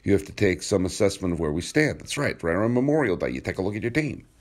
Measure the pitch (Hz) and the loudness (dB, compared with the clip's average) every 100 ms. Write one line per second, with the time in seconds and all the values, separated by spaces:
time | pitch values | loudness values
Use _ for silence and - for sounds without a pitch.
0 | 98 98 - - 101 90 - 98 90 - | 2 2 0 0 2 2 0 0 0 2
1 | 101 - 92 82 78 78 - - 147 80 | 0 2 -2 0 -2 -2 0 2 2 0
2 | - 147 123 - 82 87 113 123 139 156 | -8 -4 -4 -2 0 2 2 2 2 2
3 | 120 82 120 - - - 95 104 113 139 | 2 0 -2 -4 -4 -2 -2 -2 -2 0
4 | 147 - - _ | -2 -4 -14 _